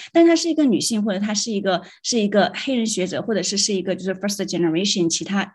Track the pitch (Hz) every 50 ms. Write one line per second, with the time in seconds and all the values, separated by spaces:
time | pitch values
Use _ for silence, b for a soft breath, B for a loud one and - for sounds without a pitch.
0 | B B - 330 339 339 330 330 339 339 302 311 302 262 196 - - - 233 208
1 | 208 220 185 196 202 220 214 208 - 233 214 202 202 190 185 170 B B B B
2 | - - - 226 208 202 208 208 180 - - - - 277 262 240 226 214 - 190
3 | 180 - - 127 - - 220 185 185 - 208 202 - - 202 185 180 196 180 180
4 | 180 190 190 185 190 208 202 - 185 - - - 175 165 156 165 202 202 - 202
5 | 170 165 160 - 160 160 196 196 - -